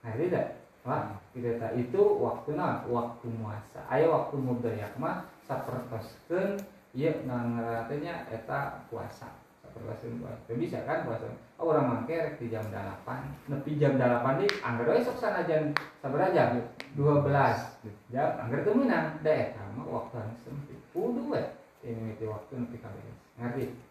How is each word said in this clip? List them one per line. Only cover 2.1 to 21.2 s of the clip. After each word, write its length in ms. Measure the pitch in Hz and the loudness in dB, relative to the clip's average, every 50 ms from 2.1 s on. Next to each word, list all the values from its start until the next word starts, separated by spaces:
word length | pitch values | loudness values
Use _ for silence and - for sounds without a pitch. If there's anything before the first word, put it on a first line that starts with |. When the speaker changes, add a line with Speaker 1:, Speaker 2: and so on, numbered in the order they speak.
| - - 120 - - - - 147 151 | 8 4 4 0 0 -2 -4 -4 -2
Speaker 1:
naon? 320 | 147 143 - 120 - - | 0 0 0 0 -2 -2
Waktu 400 | - 120 120 117 - - - - 117 113 110 | 0 0 0 0 -2 -6 -8 -8 -6 -4 -4
muasa. 400 | 110 107 104 104 - - - - - - | -4 -6 -6 -10 -12 -14 -14 -14 -4 0
Aya 160 | 131 135 160 | 4 6 6
waktu 320 | 165 156 - - - 143 135 | 6 6 4 2 0 -2 -2
mudhoyak 560 | 131 127 123 117 117 113 104 101 101 - - 123 | 0 0 0 0 0 -2 -2 -4 -6 -8 -6 -4
mah 240 | 151 170 180 180 - - - - | -4 -4 -4 -6 -8 -12 -20 -20
sapertoskeun 1120 | - - - - - - 131 117 120 - 113 110 - - - - - - 170 185 196 196 202 202 - - - - - - - | -8 -6 -6 -4 -4 -4 -6 -6 -6 -6 -8 -8 -8 -10 -16 -20 -6 -2 0 2 2 0 0 -4 -6 -10 -16 -20 -20 -10 -4
ieu 160 | 127 147 160 147 - - | 0 0 0 0 0 -4
ngaranna 640 | 127 123 120 117 120 117 117 117 117 117 117 117 120 | -4 -2 -2 -2 0 -2 -2 -2 -2 -2 -4 -2 -4
teh 80 | 143 147 | -4 -4
nya 240 | 156 170 170 - - - | -4 -6 -6 -8 -8 -8
eta 560 | 113 113 - - 135 139 135 - - - - | -8 -8 -4 -4 -2 -2 -2 -4 -8 -10 -12
puasa. 400 | - 117 - - 104 - - - - - - - - - _ - | -10 -8 -8 -8 -10 -12 -14 -16 -16 -16 -20 -20 -20 -20 _ -20
Sapertoskeun 560 | - - - 107 107 107 - - 117 117 120 | -18 -14 -10 -8 -8 -8 -8 -8 -8 -8 -6
puasa. 160 | - - 113 - - | -8 -8 -10 -12 -8
Teu 80 | - 117 | -4 -2
bisa 320 | - 170 - - - - | -2 -2 0 -2 -4 -2
kan 160 | 135 160 - | -2 -2 -2
puasa? 240 | - 120 110 - - 113 - - - - - - | 0 -2 -4 -4 -4 -8 -10 -12 -16 -20 -6 -2
Oh, 160 | 170 165 156 | 2 6 6
urang 160 | 151 131 127 | 6 6 4
mangke 240 | 120 113 - - 165 | 2 0 0 -2 0
rek 240 | 165 160 - 156 - | 0 0 -2 -4 -6
di 80 | 120 110 113 | -4 -4 -4
jam 80 | 110 107 104 | -4 -4 -4
dalapan. 560 | 98 98 98 98 98 - - - 127 131 139 143 - - - - | -6 -6 -6 -6 -8 -8 -8 -8 -6 -6 -6 -8 -10 -10 -6 -6
Nepi 240 | 139 - - 151 151 143 | -4 -4 -2 -2 2 4
jam 160 | 147 135 131 127 | 4 6 6 6
dalapan 400 | 127 123 120 120 123 135 139 170 | 6 6 4 4 4 2 4 4
deui 160 | 202 208 - - | 4 2 2 0
angger 320 | - 120 - - - - 233 | -2 -2 0 2 4 4 4
we 80 | 247 | 4
sok 160 | 247 247 - - | 4 2 -2 0
sanajan 560 | 233 214 - 156 170 160 156 156 151 147 147 - - - - - | -2 0 0 0 0 2 2 2 2 2 0 -2 -4 -6 -14 -8
sabaraha 320 | - 139 131 151 185 185 | -4 -2 2 2 4 4
jam? 320 | 180 156 135 123 123 120 117 - - - - - - | 6 6 6 6 4 0 -2 -4 -10 -14 -14 -8 -2
Dua 240 | 143 143 147 147 147 | 4 6 6 8 8
belas 640 | 143 143 143 139 131 120 113 - - - - - - 107 98 - - - 117 | 6 6 6 6 6 4 4 2 -4 -8 -12 -14 -14 -14 -14 -14 -14 -4 0
jam. 240 | 135 131 - - - - | 2 2 2 0 -2 -4
Angger 160 | 117 127 143 | -2 -2 2
teu 160 | - 208 214 262 | 2 4 4 6
meunang. 400 | 277 233 175 160 156 156 - - - | 4 4 4 2 2 -2 -4 0 2
Da 60 | 156 156 | 2 4
eta 320 | - - - - - - - - | 4 2 -2 -2 -8 -10 -10 -8
mah 160 | - - - | -8 -8 -4
waktu 320 | - - - - - 117 | -4 -6 -6 -6 -8 -8
anu 160 | 107 110 113 - | -8 -8 -10 -12
sempit. 400 | - 127 135 143 143 - 127 - - - - | -12 -12 -10 -10 -10 -12 -16 -18 -18 -6 -4
Kudu 400 | 175 214 247 240 233 | -2 0 0 0 -2